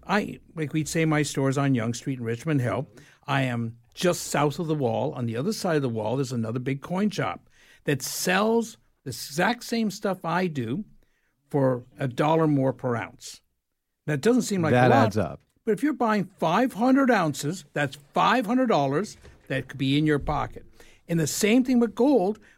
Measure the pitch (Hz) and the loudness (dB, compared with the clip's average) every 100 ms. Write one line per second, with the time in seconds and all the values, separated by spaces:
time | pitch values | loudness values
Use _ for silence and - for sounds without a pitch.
0 | - 202 - - - 160 147 156 151 165 | -2 -2 -2 -10 -12 -8 -4 -4 -2 0
1 | 160 151 147 143 135 135 139 127 113 120 | 2 2 0 -2 0 0 0 0 -2 -6
2 | 147 127 113 117 160 147 120 98 151 - | -8 -6 -6 -6 -2 0 0 -2 -6 -14
3 | - _ - 139 131 120 113 - _ - | -20 _ -4 -2 0 -2 -6 -10 _ -2
4 | 180 160 - 151 147 143 160 156 123 110 | 0 0 -2 0 0 0 -4 -2 0 0
5 | 135 135 117 113 175 220 185 156 131 113 | -2 -4 -4 -2 -4 -2 0 0 0 -2
6 | 107 131 123 120 110 123 131 139 - 180 | -2 -2 -2 -4 -4 -4 -4 -6 -4 -2
7 | 208 - 110 87 _ _ - - - 143 | -2 -2 -6 -6 _ _ -20 -8 -2 -2
8 | - - 180 190 220 233 226 - _ _ | -2 -4 0 2 2 2 -2 -10 _ _
9 | 139 - - 147 190 240 - 226 214 - | -12 -12 -8 -2 0 -2 -4 -2 -2 -4
10 | 202 185 165 175 190 143 113 160 - - | -4 -4 -2 -2 -2 -2 -4 -6 -8 -16
11 | _ _ _ _ _ 147 131 123 - - | _ _ _ _ _ 0 2 0 -6 -6
12 | 135 120 151 165 156 143 131 - 127 113 | -4 0 2 4 4 2 0 -2 -4 -4
13 | 90 - - - _ _ _ _ _ _ | -6 -12 -18 -20 _ _ _ _ _ _
14 | - 147 214 254 - 196 156 123 127 120 | -4 0 2 2 2 0 4 6 6 6
15 | 113 104 78 71 _ _ - 202 294 240 | 4 0 -4 -6 _ _ -4 0 0 0
16 | 233 208 - - 165 185 254 175 254 269 | 0 0 -2 -2 0 2 0 2 4 4
17 | 262 214 160 139 143 185 - 147 139 - | 4 2 0 -2 -6 -8 -6 -4 -4 -6
18 | - - 170 240 196 254 254 165 139 143 | -6 0 2 2 2 0 2 2 2 -2
19 | 208 - - - - 135 131 135 135 143 | -4 -10 -20 -16 -6 -6 -6 -4 0 2
20 | 156 147 147 139 117 - - - - - | 2 0 -2 -6 -6 -10 -20 -20 -20 -14
21 | - 170 147 - 202 247 262 240 233 - | -4 -2 0 2 4 4 4 2 2 2
22 | 269 254 185 214 - | 4 4 2 -2 -10